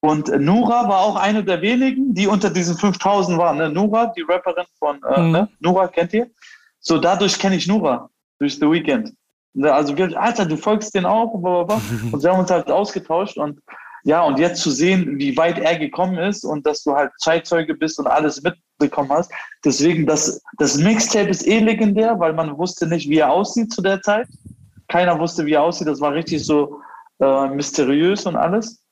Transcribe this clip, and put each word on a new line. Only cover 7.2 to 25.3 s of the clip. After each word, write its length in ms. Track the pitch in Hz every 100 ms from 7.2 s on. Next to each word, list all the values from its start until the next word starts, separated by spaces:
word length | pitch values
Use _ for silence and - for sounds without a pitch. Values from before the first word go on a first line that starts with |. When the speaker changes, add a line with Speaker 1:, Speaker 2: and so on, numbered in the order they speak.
| 202 -
Speaker 1:
kenn 140 | 196
ich 160 | 185 170
Nura, 420 | 214 160 123 - _ _ _
durch 160 | 143 139
The 120 | 151
Weeknd. 440 | 165 156 131 110 - _ _ _
Ne, 180 | - 147
also 240 | 139 143 143
wir, 240 | 185 165
Alter, 240 | 226 233 180
du 100 | 151
folgst 380 | - 214 214
den 100 | 196
auch, 260 | 180 214 226 214
bla, 220 | 175 180
bla, 140 | 175 220
bla. 60 | 202 117
Speaker 2:
<laughs> 160 | 113
Speaker 1:
Und 100 | 127
wir 100 | 156
haben 80 | 185
uns 100 | 180
halt 180 | 175 -
ausgetauscht 680 | 156 208 - - 165 196 -
und 240 | 147 143 _ - - -
ja, 160 | - 160
und 140 | 160 135
jetzt 200 | 170 175
zu 120 | 160
sehen, 440 | 131 175 190 156 143
wie 160 | 143 127
weit 240 | 165 170
er 180 | 160 165
gekommen 400 | 151 - 180 180
ist 240 | 185 202
und 240 | - 151 147
dass 160 | 147
du 100 | -
halt 200 | 143 139 _
Zeitzeuge 540 | - 165 165 170 160
bist 280 | 151 156 156
und 80 | 127
alles 340 | 147 156 147
mitbekommen 680 | 156 - _ _ 147 - 139
hast. 180 | 147 - - - -
Deswegen, 420 | 147 123 151 165 156
das, 360 | 156 - - - -
das 180 | 143 139
Mixtape 520 | 175 220 - 220 196
ist 180 | 180 -
eh 140 | 220
legendär, 580 | 220 220 214 196 220 220
weil 140 | 165
man 260 | 160 160 143
wusste 300 | 180 - 165
nicht, 200 | 165 147
wie 100 | 156
er 120 | 147
aussieht 420 | 160 208 233 226
zu 80 | -
der 220 | 190 196
Zeit. 240 | 202 208 247 - - - - - _
Keiner 280 | 170 180 160
wusste, 260 | 165